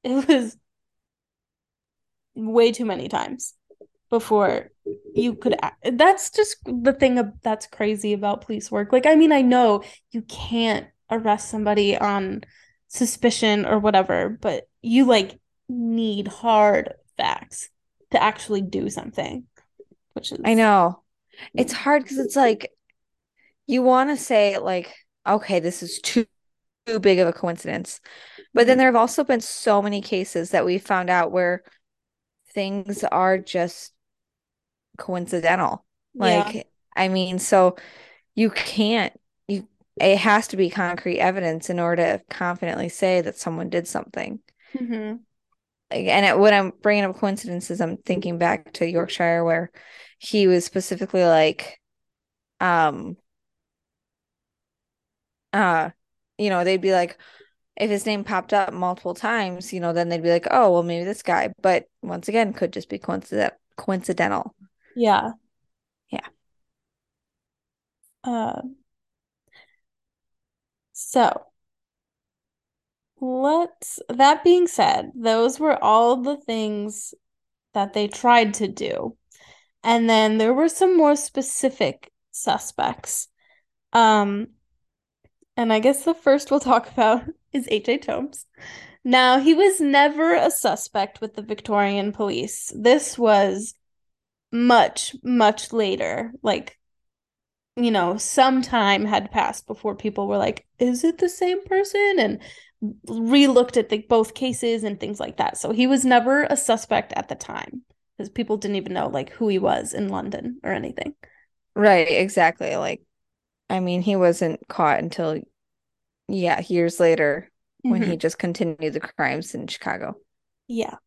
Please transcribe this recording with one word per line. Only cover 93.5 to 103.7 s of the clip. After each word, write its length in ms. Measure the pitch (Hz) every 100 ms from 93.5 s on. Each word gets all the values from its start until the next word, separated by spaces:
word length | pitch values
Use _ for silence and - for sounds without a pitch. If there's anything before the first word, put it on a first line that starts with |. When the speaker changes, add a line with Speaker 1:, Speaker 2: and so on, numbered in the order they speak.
| 190 226 _ _ _ _ _ _ _ _
Speaker 1:
much, 640 | 233 240 240 156 - - -
much 500 | - 247 214 214 -
later. 600 | 226 202 190 82 - 226 254
Like, 360 | 220 196 - _ _ _ _ _ _ _ _ _ _ -
you 140 | 240
know, 280 | 208 175 208
some 440 | - - 262 262
time 420 | 247 240 202 202 214
had 240 | 208 196
passed 360 | 220 - - -
before 280 | 214 214
people 340 | 202 214 208 196
were 80 | 202
like, 280 | 226 220 _ _
"Is 260 | 247 247
it 140 | 330 339
the 100 | 359
same 340 | - 359 370
person?" 520 | - 381 392 403 403 381
And 220 | 214 208 - - _ _ 214 - -
re-looked 680 | 226 226 277 277 247 247